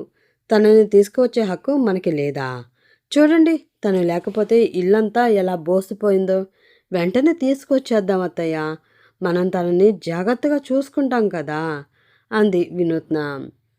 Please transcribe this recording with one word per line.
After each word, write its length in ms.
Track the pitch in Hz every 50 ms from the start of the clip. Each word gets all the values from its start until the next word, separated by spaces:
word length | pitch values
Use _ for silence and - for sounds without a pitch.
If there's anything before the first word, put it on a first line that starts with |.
| - - _ _ _ _ _ _ _ -
తనని 360 | 226 214 214 214 214 220 214
తీసుకువచ్చే 560 | 202 208 202 202 - - 262 254 240 - 233 220
హక్కు 300 | 190 180 - - 269 285
మనకి 340 | 277 247 208 185 185 190 180
లేదా? 380 | 160 143 143 147 135 139 135 127 127 123 120 _ _ _ _ _ _ _ _ -
చూడండి, 440 | - 285 302 302 330 330 320 330 320 294 - _ _ _ -
తను 160 | 208 185 185
లేకపోతే 560 | 175 170 170 175 - 208 202 220 208 202 226 233 220 - -
ఇల్లంతా 540 | 180 175 185 208 220 220 202 208 233 247
ఎలా 280 | 233 214 196 185 185 185
బోసిపోయిందో. 840 | 170 151 170 185 190 190 - 202 196 208 208 196 190 190 185 190 190 190 190 _ _ _ _ _ _ _ -
వెంటనే 420 | 185 175 170 185 185 247 277 330 320
తీసుకొచ్చేద్దాం 880 | - 262 262 277 269 - - 277 262 269 - 233 214 190 185 196 185
అత్తయ్య, 540 | 185 175 - 180 165 160 160 156 156 156 160 160 _ _ _ _ _ _ _ -
మనం 280 | 180 180 170 180 180 185
తనని 420 | 185 180 175 175 175 180 196 220
జాగ్రత్తగా 640 | 202 170 - 165 165 170 185 220 254 240 - 294 294
చూసుకుంటాం 720 | 285 277 - 254 269 269 - - 302 277 247 254 233 214 190
కదా," 320 | 185 165 143 151 151 156 165 160 151 143 143 _ _ _ _ _ _ _ _ -
అంది 380 | 220 214 214 208 180 175 170 -
వినూత్న. 460 | 165 180 175 165 160 160 160 - 156 151 147 143 139 135 131 - - _ _ _ _